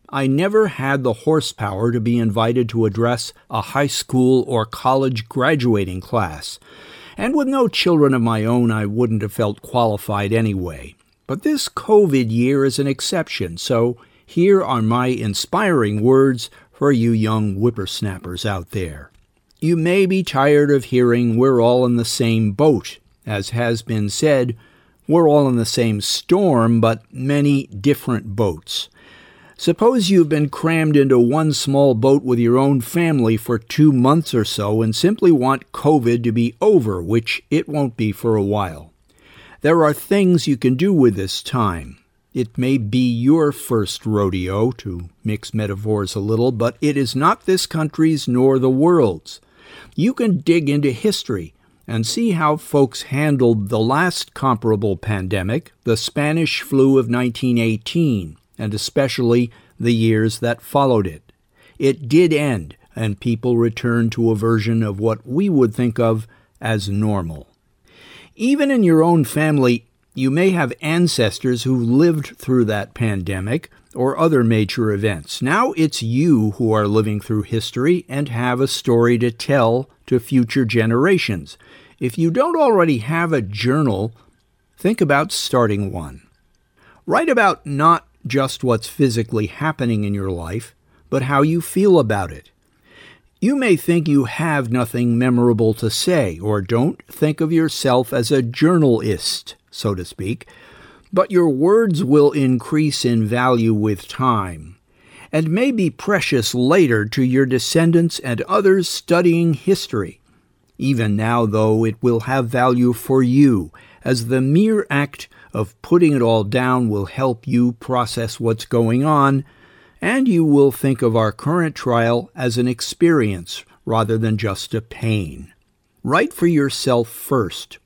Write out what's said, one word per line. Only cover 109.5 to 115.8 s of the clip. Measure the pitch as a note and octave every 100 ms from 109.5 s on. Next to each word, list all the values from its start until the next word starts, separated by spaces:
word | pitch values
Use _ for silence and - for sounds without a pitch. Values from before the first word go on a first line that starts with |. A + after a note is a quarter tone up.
history. | D3 - G3 - A2+ F#2 - _ _ _ _ _ -
Even | C3 B2+ A2 G#2
now, | A2 A#2+ A2+
though, | G#2+ A2 A2 A2+
it | A2
will | B2 A#2
have | A2+ C3+ A#2+
value | B2+ B2+ B2 B2
for | A#2 - C3
you, | B2 C3 C#3+ G#2+ D2+ - - _
as | B2+ B2+ A2+
the | C3
mere | C3 D#3+ A3 G#3+ -
act | C#3+ C#3+ - - - -
of | A2 G2+ _